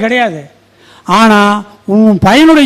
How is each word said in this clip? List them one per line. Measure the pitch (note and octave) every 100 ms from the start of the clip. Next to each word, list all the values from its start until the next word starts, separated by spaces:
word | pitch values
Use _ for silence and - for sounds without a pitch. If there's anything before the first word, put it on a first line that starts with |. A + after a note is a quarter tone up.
| A3
கிடையாது. | B3 A#3 D#3+ C#3+ _ _ _ _ - - F#3+
ஆனா | A3+ G#3+ G3+ G#3 G3+ - -
உன் | G3+ A3 G3 F#3+
பையனுடைய | A#3+ D#4+ D#4